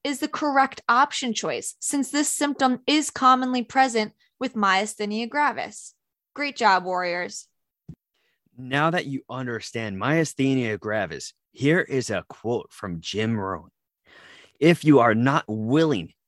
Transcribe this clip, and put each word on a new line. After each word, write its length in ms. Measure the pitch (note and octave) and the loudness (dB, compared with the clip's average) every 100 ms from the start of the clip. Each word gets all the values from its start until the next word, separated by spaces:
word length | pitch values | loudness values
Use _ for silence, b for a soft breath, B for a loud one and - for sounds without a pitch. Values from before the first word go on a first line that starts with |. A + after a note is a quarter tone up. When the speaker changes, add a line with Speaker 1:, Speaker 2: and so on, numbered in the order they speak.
Speaker 1:
is 160 | C#4+ C4+ | -6 -4
the 80 | D4+ | -4
correct 540 | - D4+ C4+ C4+ - - | -2 0 2 0 -2 0
option 440 | A#3+ C#4+ - B3+ | 2 2 0 -4
choice 440 | G#3 E3+ B2 - - | -4 -4 -4 -8 -8
since 320 | - C#4+ B3+ | -4 -2 -2
this 180 | C#4+ D4 | 0 0
symptom 520 | - C#4+ C#4 C4 B3 - | 0 -2 2 0 0 2
is 220 | D4+ C#4+ | 2 0
commonly 520 | - B3+ B3+ B3+ B3+ | 2 4 4 2 -2
present 500 | A3+ C4+ C4 A3+ G#3+ _ _ - | -2 2 2 2 -2 _ _ -8
with 140 | B3+ | -6
myasthenia 760 | G#3+ G3 F#3+ G#3+ - G#3 G#3+ A#3 | 0 2 2 0 -4 -4 -4 -4
gravis. 640 | D4 D4 A3 G#3 - - _ _ _ _ | 0 0 0 -10 -12 -20 _ _ _ _
Great 220 | - C#4+ - | -8 -6 0
job, 280 | G#3+ F#3 | 4 4
Warriors. 640 | F#3 F3+ F3+ F3 F3+ - - _ _ _ - - _ _ _ _ _ A#2+ | 2 -2 -2 -4 -6 -12 -20 _ _ _ -20 -20 _ _ _ _ _ -16
Speaker 2:
Now 340 | B2+ C#3+ D#3+ | -4 0 2
that 160 | E3+ C#3 | 0 -4
you 160 | C3+ - | -8 -8
understand 720 | B2 B2 A2+ - A#2 A2 F#2+ | -10 -6 -8 -8 -8 -6 -4
myasthenia 800 | A#2+ E3 D#3 - C3+ C3 A#2 G#2 | 0 0 0 0 0 0 -2 -4
gravis, 540 | G#2+ G#2+ F2+ C#2+ - _ _ | -4 -4 -4 -8 -14 _ _
here 300 | - C3+ F3+ | -2 2 2
is 300 | - C3+ A#2 | 0 -4 -2
a 140 | F#2+ - | -6 -6
quote 420 | - A2 G2+ - | -10 -4 -4 -6
from 300 | - G2+ E2+ | -12 -10 -8
Jim 360 | - G2+ A2 A2 | -8 -4 -2 -2
Rohn. 340 | F#2+ E2+ E2 _ _ _ _ b b b b b | -4 -8 -12 _ _ _ _ b b b b b
"If 240 | D#3 E3+ | 4 4
you 160 | D3+ C#3 | 6 8
are 160 | A#2 A2 | 8 4
not 300 | C3 D3 - | 4 2 -2
willing 680 | G#2+ A2 D3 D#3+ A2 E2 _ | -6 0 2 2 0 -6 _